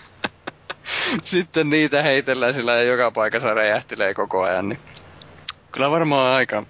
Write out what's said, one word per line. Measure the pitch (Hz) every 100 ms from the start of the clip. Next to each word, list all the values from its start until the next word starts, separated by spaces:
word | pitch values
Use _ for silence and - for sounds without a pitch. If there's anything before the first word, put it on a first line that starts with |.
| - - - _ - -
<laughs> | - - - - - 254
sitten | - 180 185 160 151
niitä | 156 151 143
heitellään | 151 135 139 127 123
sillä, | 139 120 120
ja |
joka | 120 123 120
paikassa | 113 107 110 127
räjähtelee | 110 107 110 - 113 98
koko | 98 104 95
ajan, | 92 92 101
niin | 139 - - - - - - - - _
kyllä | 127 139
varmaan | 165 156 139 127
aika | 131 123 107